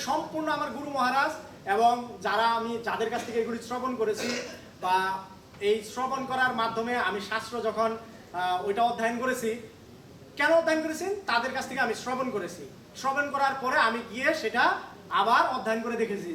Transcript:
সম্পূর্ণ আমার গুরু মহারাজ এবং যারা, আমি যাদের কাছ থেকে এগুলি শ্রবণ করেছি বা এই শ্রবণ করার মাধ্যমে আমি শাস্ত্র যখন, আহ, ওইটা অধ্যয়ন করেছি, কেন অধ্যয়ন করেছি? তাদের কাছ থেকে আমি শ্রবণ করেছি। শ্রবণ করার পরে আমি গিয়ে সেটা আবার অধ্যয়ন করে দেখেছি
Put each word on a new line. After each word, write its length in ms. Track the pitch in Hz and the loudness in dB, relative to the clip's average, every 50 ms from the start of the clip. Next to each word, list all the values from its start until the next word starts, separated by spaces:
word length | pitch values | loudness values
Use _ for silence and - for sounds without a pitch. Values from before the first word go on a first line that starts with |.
| - 262 | -2 0
সম্পূর্ণ 380 | 285 311 330 - 311 311 311 302 294 285 | 0 0 0 -2 -4 -4 -2 0 0 -2
আমার 120 | 294 269 240 285 | -2 -4 -6 -8
গুরু 120 | 285 294 277 262 | -8 -4 -2 0
মহারাজ 340 | 247 247 247 277 285 311 311 - - - - - - 190 202 | 2 2 4 2 2 2 0 -4 -10 -14 -16 -8 -2 0 2
এবং 180 | 214 233 233 240 240 240 240 208 190 185 | 6 6 6 6 4 -2 -6 -8 -6 -2
যারা, 200 | 196 196 214 226 233 233 226 | 0 2 4 4 4 4 2
আমি 140 | 220 226 233 220 - 208 | 0 -2 -4 -4 -4 -2
যাদের 220 | 180 175 220 214 - | -2 -2 -2 -2 -2
কাছ 80 | - - 233 | -4 -4 -2
থেকে 120 | 220 233 | 0 0
এগুলি 180 | 220 220 233 233 - - | 0 0 -2 -6 -6 -6
শ্রবণ 240 | 247 247 247 262 254 220 | -6 -4 -2 -2 -2 0
করেছি 280 | 220 214 208 - 240 240 240 247 - - - - - - - - 185 | 0 0 0 0 -2 -4 -4 -4 -6 -8 -10 -14 -16 -18 -12 -6 0
বা 120 | 180 180 185 185 190 185 170 - - - - - - - - 202 202 | 2 2 4 2 2 -2 -4 -6 -10 -16 -20 -20 -20 -10 -2 2 2
এই 80 | 214 226 208 - | 2 2 0 -6
শ্রবণ 300 | - 240 254 254 262 269 254 247 | -6 -4 -2 -2 -2 -2 -4 -2
করার 220 | 262 262 254 254 233 226 | 0 2 2 2 2 2
মাধ্যমে 320 | 226 220 - 226 226 233 247 240 - - | 0 0 0 0 -2 0 0 0 0 0
আমি 100 | 196 208 196 - | -2 -2 -4 -2
শাস্ত্র 260 | 220 220 - - 240 240 220 220 | -4 -4 -4 -4 -4 -2 -2 0
যখন, 220 | 202 214 226 220 220 220 | 0 2 2 0 0 -2
আহ, 600 | - - - - - - - 175 180 185 180 180 - | -8 -14 -18 -18 -16 -10 -4 -2 0 2 2 0 0
ওইটা 160 | 202 202 233 233 240 | 0 2 2 2 2
অধ্যয়ন 280 | - 208 226 240 240 240 254 | 2 2 0 0 0 0 0
করেছি, 260 | 262 247 247 233 220 226 240 - - - - - - - - - - - - - - - - | 0 0 0 0 -2 -2 -4 -6 -14 -18 -18 -20 -20 -20 -20 -20 -20 -20 -20 -20 -10 -4 0
কেন 140 | 285 311 330 330 | 4 6 6 6
অধ্যয়ন 220 | 320 320 320 311 311 | 6 4 2 0 0
করেছি? 200 | 320 311 - 349 392 415 - - - | -2 -4 -4 -4 -4 -4 -4 -2 0
তাদের 220 | 233 233 254 254 247 | 0 0 0 0 -4
কাছ 100 | 269 233 - | -4 -6 -4
থেকে 120 | 254 - 247 | -2 0 0
আমি 100 | 226 208 - | 0 0 -2
শ্রবণ 260 | - 247 254 254 262 247 208 | -4 -4 -4 -2 -2 -2 -2
করেছি। 280 | 202 175 160 - - 143 127 - - - - - - | -4 -4 -6 -8 -10 -14 -14 -16 -18 -20 -20 -12 -6
শ্রবণ 260 | - 277 277 294 285 285 254 | -2 -2 0 0 0 0 0
করার 220 | 277 277 269 269 262 240 | 2 2 2 2 0 -2
পরে 140 | 254 277 311 262 - | 0 4 4 4 4
আমি 120 | 233 240 202 - | 2 0 -4 -8
গিয়ে 180 | 202 247 269 302 320 311 | -6 -2 2 2 2 2
সেটা 220 | - 220 233 240 277 339 392 381 - - - - - - 175 180 | 0 0 2 4 4 4 4 2 -4 -10 -16 -18 -8 -2 2 2
আবার 240 | 202 220 240 294 339 330 262 | 4 6 6 6 6 4 2
অধ্যয়ন 260 | 254 202 220 220 226 233 | -2 0 0 0 0 0
করে 100 | 240 233 220 | -2 -2 0
দেখেছি 280 | 226 196 202 180 170 175 | 0 0 -2 -4 -6 -6